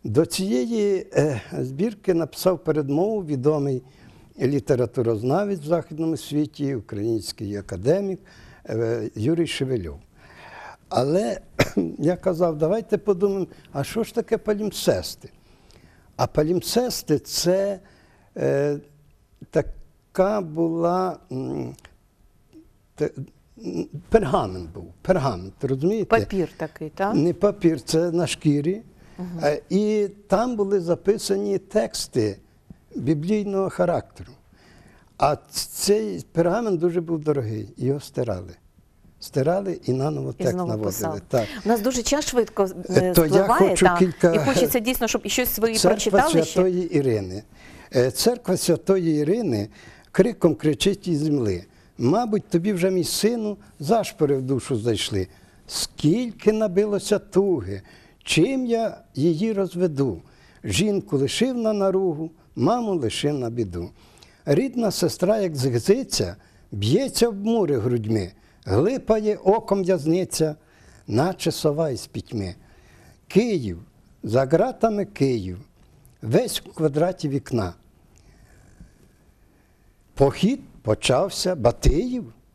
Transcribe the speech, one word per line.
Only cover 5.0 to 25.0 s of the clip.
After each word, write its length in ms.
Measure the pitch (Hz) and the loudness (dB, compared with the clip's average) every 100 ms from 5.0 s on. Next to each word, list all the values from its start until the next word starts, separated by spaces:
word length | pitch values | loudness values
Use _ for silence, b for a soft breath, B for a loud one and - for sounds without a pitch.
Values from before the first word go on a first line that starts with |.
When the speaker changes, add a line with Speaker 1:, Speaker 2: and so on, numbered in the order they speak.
| 117 107 123 165 202 190 | 0 0 0 0 0 -4
Speaker 1:
в 40 | 147 | -2
західному 500 | 170 - 151 160 156 | -2 -2 -6 -4 -4
світі, 580 | - 147 151 - 139 | -4 -4 -4 -4 -4
український 840 | 131 98 104 110 113 - - 104 101 | -4 -8 -6 -2 -4 -6 -10 -8 -8
академік, 640 | 98 92 110 185 196 185 B B B B - | -8 -4 0 0 0 -6 B B B B -6
е, 420 | 113 113 117 110 | -4 -2 -2 -6
Юрій 320 | - 113 170 160 | -4 -2 0 -2
Шевельов. 520 | - 131 127 82 71 - B B B B B B B _ | -2 -2 -2 -4 -12 -20 B B B B B B B _
Але 520 | 117 135 175 226 196 - - | 0 2 0 0 -6 -10 -2
<clears throat> 200 | - - 85 - | 0 0 -4 -2
я 180 | 151 175 | -2 0
казав, 420 | 190 165 175 151 | -2 0 0 2
давайте 400 | 156 220 - 208 | 0 0 -2 -2
подумаємо, 480 | - 180 202 196 175 B B | 0 0 0 0 -4 B B
а 120 | 139 | -6
що 200 | 139 226 | -4 -4
ж 100 | 220 | -4
таке 240 | - - 226 | -4 -4 -4
палімсести? 920 | - 208 214 - - 101 - - - - b b b b b b b - | -2 -2 -4 -2 0 0 -4 -14 -20 -20 b b b b b b b -4
А 100 | 131 | -2
палімсести — 920 | - 156 180 - 233 247 - - - | 0 0 0 0 0 0 -4 0 -2
це, 600 | - - 175 190 196 190 b b b b b - | 0 -2 0 2 0 -4 b b b b b -4
е, 420 | 135 139 147 147 - _ _ _ _ _ - | 0 0 0 -2 -10 _ _ _ _ _ -2
така 880 | 147 - - - _ _ - 190 214 | -2 -2 -10 -18 _ _ 0 0 0
була, 800 | 170 156 165 165 170 180 185 156 _ | -4 -2 -2 0 0 0 -2 -6 _
м, 420 | 131 131 139 131 - - _ _ _ _ _ _ 311 _ _ _ | -8 -6 -6 -8 -12 -20 _ _ _ _ _ _ -20 _ _ _
те-, 160 | - 151 - - _ _ - | -6 -6 -6 -16 _ _ -14
м, 220 | 226 170 - 151 - | -10 -8 -8 -12 0
пергамент 640 | 226 156 180 110 92 82 | 2 2 0 0 -6 -10
був, 180 | 92 85 - | -14 -16 -12